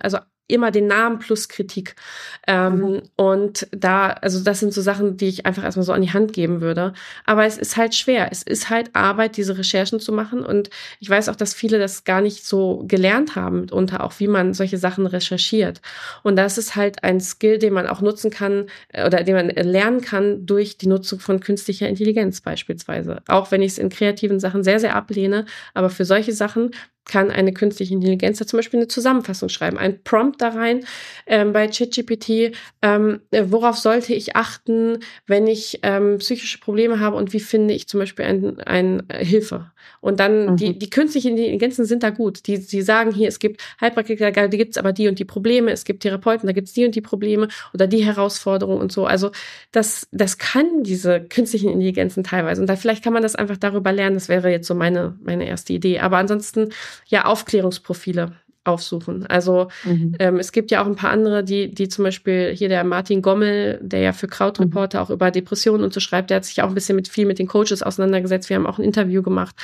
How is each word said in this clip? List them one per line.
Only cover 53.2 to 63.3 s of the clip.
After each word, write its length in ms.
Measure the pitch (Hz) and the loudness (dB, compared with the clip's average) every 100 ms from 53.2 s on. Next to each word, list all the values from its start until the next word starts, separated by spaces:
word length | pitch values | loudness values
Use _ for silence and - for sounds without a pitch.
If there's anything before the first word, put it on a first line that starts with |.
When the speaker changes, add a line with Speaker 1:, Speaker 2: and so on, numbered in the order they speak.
Speaker 1:
das 120 | 220 | 0
einfach 240 | - 202 196 | -2 -4 -2
darüber 340 | 202 202 196 | -2 0 0
lernen. 220 | 196 196 | 0 0
Das 140 | 196 185 | 0 0
wäre 220 | 180 180 | 2 2
jetzt 160 | 175 170 | 0 0
so 80 | |
meine, 440 | 175 170 180 175 185 | 0 0 0 -2 -6
meine 240 | 196 175 175 | -4 -4 -4
erste 260 | 170 - | -6 -4
Idee. 280 | 180 185 180 | -2 0 0
Aber 160 | 185 185 | 2 2
ansonsten, 540 | 196 208 208 220 220 - - - - | 2 -2 -2 -2 -2 -4 -16 -18 -2
ja, 180 | 202 - | 0 2
Aufklärungsprofile 1080 | 214 - 214 185 180 - 175 - 175 170 170 _ _ - | 0 0 0 0 -2 -8 -8 -4 -4 -4 -8 _ _ -2
aufsuchen. 600 | 170 - 175 170 185 190 | -2 -2 -8 -6 -8 0
Also, 420 | 180 180 180 185 - | 0 4 2 2 -4
Speaker 2:
Mhm. 320 | 185 170 165 170 | 0 2 2 2
Speaker 1:
ähm, 200 | 185 180 | 2 2
es 120 | 185 | 0
gibt 200 | 226 214 | -2 2
ja 120 | 202 | 2
auch 40 | 202 | 0
ein 100 | 202 | 0
paar 140 | 196 | 2
andere, 340 | 214 220 208 | 2 2 2
die, 260 | 190 202 196 | 0 -2 -2
die 200 | - 190 | -2 -2
zum 120 | 196 | 0
Beispiel 480 | 196 185 - 185 180 | -2 0 0 0 0
hier 160 | 185 196 | 0 0
der 120 | 180 | 0
Martin 380 | 180 180 190 196 | 0 0 0 2
Gommel, 580 | 190 | 4